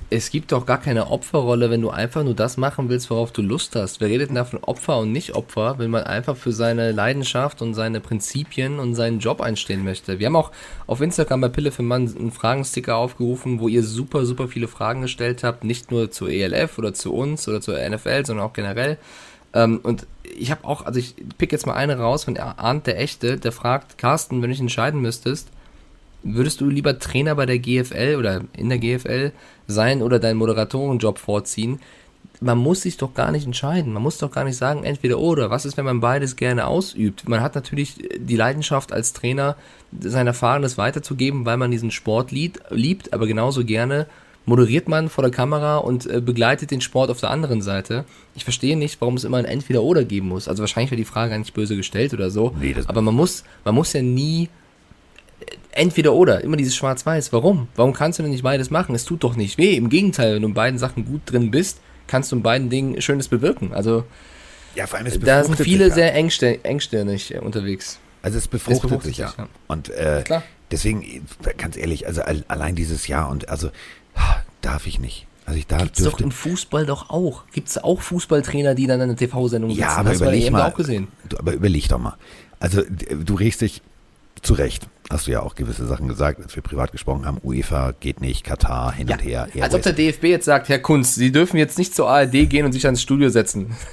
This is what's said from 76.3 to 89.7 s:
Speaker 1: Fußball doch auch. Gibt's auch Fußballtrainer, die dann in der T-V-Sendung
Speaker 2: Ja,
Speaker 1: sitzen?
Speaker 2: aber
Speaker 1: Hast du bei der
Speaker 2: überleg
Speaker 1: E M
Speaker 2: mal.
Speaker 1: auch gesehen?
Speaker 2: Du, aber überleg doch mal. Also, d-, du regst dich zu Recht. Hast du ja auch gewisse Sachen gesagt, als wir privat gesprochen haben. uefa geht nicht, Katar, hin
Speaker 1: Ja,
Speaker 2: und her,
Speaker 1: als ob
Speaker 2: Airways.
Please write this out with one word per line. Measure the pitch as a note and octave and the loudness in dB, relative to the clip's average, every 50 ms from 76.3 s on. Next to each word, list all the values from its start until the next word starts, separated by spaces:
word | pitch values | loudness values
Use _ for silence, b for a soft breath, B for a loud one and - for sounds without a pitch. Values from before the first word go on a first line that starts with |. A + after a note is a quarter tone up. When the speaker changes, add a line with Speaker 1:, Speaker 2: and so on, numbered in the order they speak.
Speaker 1:
Fußball | - - - D#3 F3+ F3+ - - - D3+ D#3 | -2 -4 -4 -4 -4 -4 -4 -2 0 0 0
doch | C#3+ C#3 - - - | 0 -2 -4 -6 -4
auch. | D3 E3+ F3+ D3+ - - - - - | -2 0 0 0 -2 -6 -12 -8 -8
Gibt's | B3 - - - | -8 -6 -4 -6
auch | - - - F#3 F#3 | -4 0 0 0 0
Fußballtrainer, | - - F3 F3 - - D#3+ C#3+ C3 - C#3+ C#3+ C#3+ C#3 C3 | 0 -4 -4 -4 0 2 2 2 2 2 0 0 2 2 2
die | B2+ C3+ | 4 4
dann | C3 B2+ B2+ B2+ | 2 2 2 2
in | B2 | 0
der | A#2 | 0
T-V-Sendung | A#2 B2+ A#2+ B2+ B2+ B2+ A#2+ A#2+ A2+ A2 A2+ | 0 0 0 0 0 0 0 0 0 0 0
Speaker 2:
Ja, | A2 - - - | 0 0 0 0
Speaker 1:
sitzen? | D2+ E2+ | 2 2
Speaker 2:
aber | G2+ G#2+ | 2 2
Speaker 1:
Hast | F#2+ F2 | 4 4
du | F2+ | 4
bei | C3 | 4
der | - | 4
Speaker 2:
überleg | A#2+ A#2+ | 4 4
Speaker 1:
E | |
M | A#2+ A#2 | 4 4
Speaker 2:
mal. | G2 E2 D#2+ | 4 4 2
Speaker 1:
auch | - | 2
gesehen? | - E3 C#3 A#2 G2+ F#2+ - - - - - | 0 -2 -2 0 -2 -4 -6 -10 -14 -14 -10
Speaker 2:
Du, | - - | -8 -4
aber | D#2 E2+ D2 | -2 -2 0
überleg | C2+ F#2+ G2+ E2+ D2 - - | 2 2 4 4 4 4 2
doch | - B1 | 2 2
mal. | A#1+ - - - B B B B B B B B | 0 -4 -8 -10 B B B B B B B B
Also, | - E2+ F#2+ G2+ - | -2 0 2 2 2
d-, | - F2+ D#2+ - - - D2+ E2 | 0 -2 -8 -6 -6 -6 -4 -2
du | F#2 G2+ | 0 0
regst | F2 G#2 A#2 - - | 2 2 2 2 2
dich | A#2 G2+ - - _ - _ - _ _ _ _ _ _ - - | -2 -2 -2 -4 _ -20 _ -20 _ _ _ _ _ _ -18 -4
zu | - - - | 2 2 4
Recht. | C#2 C#2+ B1+ - - - - - _ - - | 4 4 0 -2 -4 -10 -12 -18 _ -10 -4
Hast | - - - | -4 -4 -2
du | - A#1+ | -2 -2
ja | A1 | -2
auch | - - - | -4 -6 -6
gewisse | - B1 A#1 A#1 - A#1+ | -6 -6 -6 -4 -4 -4
Sachen | A#1+ C2 C2 D2+ B1+ | -4 -4 -2 -2 -4
gesagt, | A#1+ - C#2+ D#2 - - - | -2 0 0 0 0 -2 -8
als | - - | -14 -12
wir | D2 - | -10 -8
privat | - C#2+ C#2 C2 - - | -6 -4 -4 -4 -4 -4
gesprochen | - - C#2 C2+ C#2 C2+ | -6 -4 -4 -4 -2 -2
haben. | C#2+ C#2 - - | -4 -4 -4 -4
uefa | C2+ B1 B1+ B1+ - - C2+ C2 B1+ - - | -4 -2 -2 -2 0 0 0 0 0 -2 -4
geht | - C#2 - - C2 | -6 -6 -6 -4 -4
nicht, | C2 B1 - - | -4 -4 -4 -4
Katar, | - - - - - B1+ B1 B1 B1 C2+ | -6 -4 0 2 2 2 2 -2 -2 -2
hin | C2+ B1+ - | -2 -2 -2
Speaker 1:
Ja, | - | -2
Speaker 2:
und | - - | -2 -2
her, | - - A#2+ A#2 | -2 -2 -4 -6
Speaker 1:
als | - - | -6 -4
ob | C3 C3 | -2 0
Speaker 2:
Airways. | - | 2